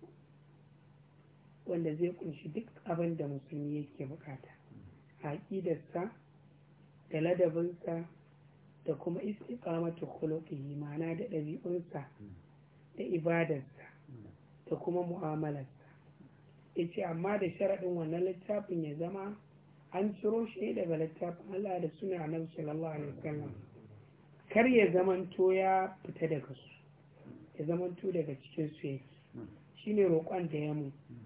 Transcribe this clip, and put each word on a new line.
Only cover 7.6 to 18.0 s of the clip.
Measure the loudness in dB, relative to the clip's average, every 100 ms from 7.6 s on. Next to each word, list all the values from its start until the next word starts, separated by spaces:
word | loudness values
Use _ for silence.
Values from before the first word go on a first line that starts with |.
| 0 -2 -4 -4 -4 -12 -20 -20 -20 -20 -20 -8
da | -4
kuma | -2 -2 -2
istiqamatu | -2 -4 -6 -6 -2 0 0 -2 -6
khuluqihi, | -2 -2 -2 -4 -8 -6 -6
ma'ana | -6 -4 -2 -2
da |
ɗabi'unsa | -2 -2 -2 -4 -2 -4 -4 -8 -10 -14 -16 -16 -20 -20 -20 -20 -16 -8
da |
ibadarsa | -2 0 4 4 4 0 -4 -14 -20 -20 -18 -16 -16 -20 -20 -16 -6
da | -4
kuma | 0 0
mu'amalarsa. | 0 -2 -2 0 0 -2 -8 -14 -20 -20 -20 -20 -20 -20 -20 -20 -8
Ya | -2 -2
ce, | 0
amma | -2 0 0 2
da | 0
sharaɗin | 2 2 2 0
wannan | 0